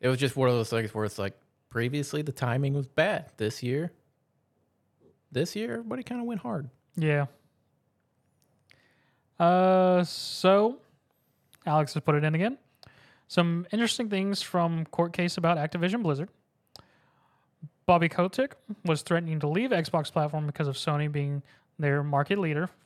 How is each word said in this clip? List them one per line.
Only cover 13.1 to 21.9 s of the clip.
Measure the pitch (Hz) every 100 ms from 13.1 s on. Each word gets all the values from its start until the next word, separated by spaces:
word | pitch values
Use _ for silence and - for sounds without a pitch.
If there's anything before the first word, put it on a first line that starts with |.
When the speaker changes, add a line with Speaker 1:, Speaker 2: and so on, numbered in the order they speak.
| _ _
Speaker 2:
Some | - 170 170 180
interesting | 208 233 - 226
things | 196 196 196
from | - 180 170 165 160
court | - 170
case | 170 175 -
about | 165 170
Activision | 151 180 175 226
Blizzard. | 190 139 180 _ _ _ _ - _ _ _ _ _ _ _ _ 151 -
Bobby | - 175 165
Kotick | - 180 - 277 - - 208
was | 175 156
threatening | - 170 170 156
to | 147
leave | 165 254
Xbox | 196 160 170 147
platform | - 151 156 147
because | - 147
of | 135
Sony | - 147 151
being | 147 143 143 - _ _ -
their | 147